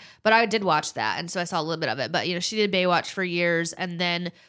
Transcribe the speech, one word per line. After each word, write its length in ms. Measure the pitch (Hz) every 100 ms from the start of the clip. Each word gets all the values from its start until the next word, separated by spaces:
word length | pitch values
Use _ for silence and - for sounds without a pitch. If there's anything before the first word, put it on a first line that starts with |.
| - -
But 100 | 220
I 100 | 226 233
did 160 | 220
watch 300 | 190 151 -
that, 260 | 120 107 110
and 120 | 170
so 100 | 185
I 40 |
saw 160 | 175 175
a 40 |
little 160 | 156 160
bit 80 | 139
of 100 | 123
it. 140 | 123
But, 160 | 160 135
you 60 |
know, 60 | 175
she 160 | - 220
did 140 | 208
Baywatch 360 | 185 180 170 -
for 180 | -
years, 480 | 180 170 175 165 165
and 260 | - 180 170
then 300 | 175 170 175 -